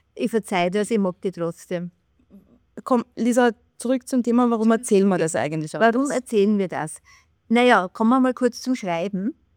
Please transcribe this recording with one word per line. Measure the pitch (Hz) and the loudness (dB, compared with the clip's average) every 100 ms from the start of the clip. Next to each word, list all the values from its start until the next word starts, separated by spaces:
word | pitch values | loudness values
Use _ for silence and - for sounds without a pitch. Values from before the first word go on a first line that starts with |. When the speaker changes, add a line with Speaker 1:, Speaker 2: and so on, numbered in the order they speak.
| _ | _
Speaker 1:
Ich | - 247 | -6 -2
verzeih | 226 - 190 180 | -2 -2 0 0
dir, | 196 | 0
also | 208 | -2
ich | 226 | 0
mag | 190 175 | -2 -2
dich | 196 | -8
trotzdem. | 175 170 170 - 180 175 _ _ _ _ 202 _ _ _ - | -6 -6 -8 -8 -8 -8 _ _ _ _ -20 _ _ _ -12
Speaker 2:
Komm, | - 247 - - | -2 -2 -2 -4
Lisa, | 233 240 247 220 _ - | 0 2 2 0 _ -10
zurück | 240 262 - | -4 -4 -2
zum | 262 | -2
Thema, | 240 233 247 | 0 2 2
warum | 233 220 | 2 2
erzählen | 226 240 202 196 | 0 2 2 4
wir | 180 | 2
das | 160 165 | 0 -2
eigentlich | 131 156 156 156 | -4 -4 -6 2
auch? | |
Speaker 1:
Warum | 226 233 277 | 2 2 -2
erzählen | 254 - 220 196 208 | -4 -2 2 2 2
wir | 190 | -2
das? | 131 156 - _ - _ _ - | -4 -8 -10 _ -20 _ _ -2
Naja, | 226 247 220 180 | 2 4 4 2
kommen | - 220 | 0 2
wir | 262 | 4
mal | 254 | 2
kurz | 247 247 240 | 0 -2 -2
zum | - | -6
Schreiben. | 254 190 170 190 196 202 - _ | -6 -4 -4 -4 -4 -6 -8 _